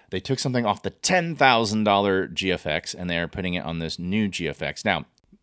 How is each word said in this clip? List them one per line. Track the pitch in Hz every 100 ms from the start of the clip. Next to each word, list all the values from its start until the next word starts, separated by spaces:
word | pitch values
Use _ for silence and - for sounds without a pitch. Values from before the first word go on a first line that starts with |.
| _
They | 92
took | - 131
something | 139 123 117
off | -
the | 98
ten | - - 185 170 160
thousand | 135 117 110 107
dollar | 104 101 101 95 90
G | - 95
F | 87 -
X | 78 -
and | 90 90
they're | 85 85
putting | - 90 90
it | 76
on | 82
this | 82 -
new | 87 107 104
G | - 80
F | 71
X. | 73 - 107
Now, | 82 - _ _ _